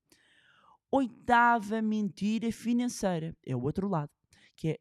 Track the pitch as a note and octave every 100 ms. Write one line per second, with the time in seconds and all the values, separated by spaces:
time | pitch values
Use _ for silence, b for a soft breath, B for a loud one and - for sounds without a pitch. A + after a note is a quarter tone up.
0 | _ b b b b b b b _ C4+
1 | B3+ - - A#3+ A#3+ A#3 G3+ A3 A3 G#3+
2 | G3+ - G3+ A3 A#3 - A3 A#3+ B3 -
3 | G3+ F3 D#3+ - - B2+ B2+ D#3 G3 F3
4 | C#3+ _ _ b b _ D#3+ D3+